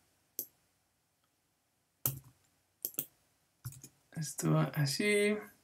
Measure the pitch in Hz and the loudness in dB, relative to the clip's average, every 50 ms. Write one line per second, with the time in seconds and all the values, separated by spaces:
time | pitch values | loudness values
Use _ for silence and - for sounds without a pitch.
0 | _ _ _ _ _ _ _ - - - _ _ _ _ _ _ _ _ _ _ | _ _ _ _ _ _ _ -10 -10 -10 _ _ _ _ _ _ _ _ _ _
1 | _ _ _ _ _ _ _ _ _ _ _ _ _ _ _ _ _ _ _ _ | _ _ _ _ _ _ _ _ _ _ _ _ _ _ _ _ _ _ _ _
2 | - - - - - - - _ _ _ _ _ _ _ _ _ - - - - | -6 -6 -6 -6 -12 -20 -20 _ _ _ _ _ _ _ _ _ -12 -10 -8 -8
3 | - - _ _ _ _ _ _ _ _ _ _ - - - - - - _ _ | -10 -10 _ _ _ _ _ _ _ _ _ _ -14 -12 -12 -14 -18 -20 _ _
4 | _ _ - 160 151 - - - 165 160 151 156 156 147 - 156 143 139 - - | _ _ -10 -8 -8 -6 -4 0 2 4 4 4 4 2 2 2 2 2 2 2
5 | 208 208 208 208 208 208 214 208 - - - _ | 2 2 4 4 4 2 2 0 -4 -10 -18 _